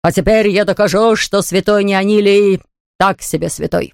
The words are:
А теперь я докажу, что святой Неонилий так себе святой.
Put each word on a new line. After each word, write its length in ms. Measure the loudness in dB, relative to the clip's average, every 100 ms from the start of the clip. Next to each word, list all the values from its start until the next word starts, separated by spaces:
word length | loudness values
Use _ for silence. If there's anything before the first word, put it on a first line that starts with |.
А 80 | -2
теперь 380 | -2 0 2 2
я 160 | 0
докажу, 500 | -2 0 0 2 2
что 280 | 0 -2 -2
святой 420 | -2 -2 0 0
Неонилий 760 | 2 0 2 0 2 2 2 0 _ _ _ _
так 220 | 0 0
себе 300 | -6 -4 -4
святой. 420 | -6 -4 -4 -6